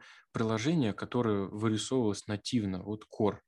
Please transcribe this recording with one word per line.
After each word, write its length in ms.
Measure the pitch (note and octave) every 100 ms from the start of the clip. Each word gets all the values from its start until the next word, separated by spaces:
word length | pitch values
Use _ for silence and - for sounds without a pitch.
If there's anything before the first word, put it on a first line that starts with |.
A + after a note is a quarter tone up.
| - - _
приложение, 640 | - A2+ A2 B2 E3+ A#2
которое 540 | F#2+ F2 B2 A#2 G2+ G2
вырисовывалось 800 | G#2 A2 A2 - C3 A2 G2 -
нативно, 560 | G#2 - B2 G#2 F#2
вот 220 | G2 G#2+ -
core. 280 | - G#2+ F2+